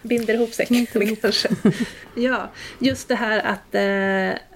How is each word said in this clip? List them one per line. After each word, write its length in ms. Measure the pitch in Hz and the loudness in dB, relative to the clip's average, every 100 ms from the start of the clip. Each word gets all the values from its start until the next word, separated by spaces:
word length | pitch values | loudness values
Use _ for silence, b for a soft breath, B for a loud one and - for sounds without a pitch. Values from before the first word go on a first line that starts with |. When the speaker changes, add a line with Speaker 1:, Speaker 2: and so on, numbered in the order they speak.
Speaker 1:
Binder 320 | 226 240 220 | -2 -2 2
ihop 200 | 226 226 | 0 0
säcken, 320 | - - 240 233 | -2 2 2 2
Speaker 2:
Knyter 160 | 214 | 0
ihop. 180 | 208 220 | 0 0
Speaker 1:
<laughs> 20 | |
kanske. 280 | 202 - - - 202 - 233 B B 240 | 0 0 0 2 2 2 -4 B B -2
Ja, 360 | 254 233 - B B B | 0 -2 -6 B B B
just 280 | 254 254 - | 0 0 -2
det 80 | 233 | -2
här 240 | 220 214 | 0 0
att, 360 | - 196 - 202 | 0 -4 -2 0
eh, 640 | 202 196 196 190 190 - - | 2 2 2 2 0 -4 -8